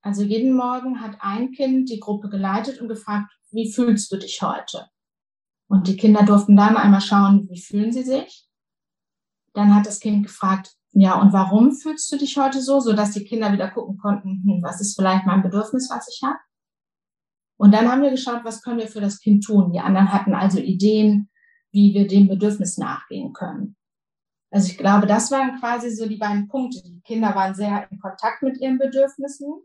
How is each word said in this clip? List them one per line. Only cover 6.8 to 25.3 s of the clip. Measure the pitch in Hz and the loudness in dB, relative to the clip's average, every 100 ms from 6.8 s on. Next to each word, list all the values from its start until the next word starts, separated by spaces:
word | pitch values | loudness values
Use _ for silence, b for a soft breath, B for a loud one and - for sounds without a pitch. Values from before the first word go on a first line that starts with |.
| 202 196 | 4 4
schauen, | - 202 196 202 - | 4 2 6 4 2
wie | - | -14
fühlen | - 202 220 | -8 -4 -2
sie | 254 | -4
sich. | 254 269 349 - _ _ _ _ _ _ _ _ _ _ _ | -4 -4 -6 -20 _ _ _ _ _ _ _ _ _ _ _
Dann | 202 208 208 | 2 6 6
hat | 208 | 4
das | - | -4
Kind | 220 208 202 | -2 -2 -2
gefragt, | - 190 190 - _ _ | -4 -4 -4 -6 _ _
"Ja, | - 190 180 | 4 4 6
und | 196 | 4
warum | 196 180 208 254 | 4 2 4 4
fühlst | - 311 302 - | 2 -8 -8 -8
du | 285 | -6
dich | 277 285 | -4 -2
heute | 269 262 | -2 -2
so?", | 254 277 | 0 0
sodass | 233 208 208 | 0 -2 -2
die | 208 - | -6 -8
Kinder | 226 208 | -4 -2
wieder | 202 196 | -2 -4
gucken | 240 - 196 | -8 -10 -8
konnten, | 208 202 190 190 196 | -4 -4 -4 -4 -2
"Hm, | 175 | -2
was | 175 - | -4 -8
ist | 202 - | -10 -2
vielleicht | 190 190 190 | 0 0 2
mein | 190 | 0
Bedürfnis, | 185 202 214 254 - | 0 -4 -4 -6 -6
was | - - | -10 -12
ich | - | -8
habe?" | 262 - _ _ _ _ _ _ _ _ _ _ _ _ | -8 -8 _ _ _ _ _ _ _ _ _ _ _ _
Und | 202 | 6
dann | 214 240 | 6 4
haben | 262 | 2
wir | 277 | 0
geschaut, | 262 - 240 226 | 0 -6 -8 -10
was | 220 | -14
können | - 233 | -8 -8
wir | 214 | -8
für | 214 | -6
das | 202 - | -6 -4
Kind | - 208 | 2 2
tun. | 208 208 175 | 4 2 2
Die | 170 | -2
anderen | - 190 202 | 0 2 2
hatten | 196 - | 0 -2
also | 175 190 196 | 0 0 0
Ideen, | 226 185 202 214 214 208 208 _ _ _ _ | -2 0 2 4 2 2 -2 _ _ _ _
wie | 202 202 | 4 4
wir | 196 196 | 4 2
dem | 196 196 | 6 4
Bedürfnis | 190 208 208 175 - | 4 -2 -2 -6 -6
nachgehen | - - - 190 - | -8 -10 -12 -14 -12
können. | - 180 - 196 _ _ _ _ _ _ _ _ | -12 -12 -10 -12 _ _ _ _ _ _ _ _
Also | 202 185 | -2 -2
ich | - | -2
glaube, | 190 202 190 | 2 2 2
das | 214 - | 0 0